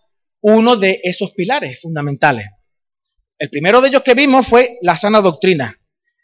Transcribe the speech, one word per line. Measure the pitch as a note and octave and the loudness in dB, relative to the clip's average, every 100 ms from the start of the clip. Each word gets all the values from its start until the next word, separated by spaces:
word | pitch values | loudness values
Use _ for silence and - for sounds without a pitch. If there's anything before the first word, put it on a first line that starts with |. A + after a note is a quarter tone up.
| _ _ _ _ | _ _ _ _
uno | G#3 A3 A3+ A#3+ | 2 4 4 2
de | F#3+ F#3+ | 0 -2
esos | F3+ F3+ F#3+ | -6 -6 -8
pilares | - F#3 C#4+ E3 B2+ | -6 -6 -4 -6 -14
fundamentales. | E3+ D#3 C#3+ C#3 D#3 B2 G2+ _ _ _ _ _ _ _ _ - | -12 -8 -8 -2 -2 -2 -6 _ _ _ _ _ _ _ _ -14
El | D3 | -10
primero | D3 E3 A#3+ | -6 2 2
de | C4+ | 4
ellos | C4 | 0
que | C4+ | 0
vimos | B3 C#4+ C4 B3 | 2 4 2 2
fue | A#3 B3 - | 2 2 -2
la | F3 E3 | -4 -2
sana | G3+ G#3+ | 0 2
doctrina, | F#3+ D#3 F#3+ E3+ B2+ - _ _ _ _ | 0 0 -2 -2 -4 -12 _ _ _ _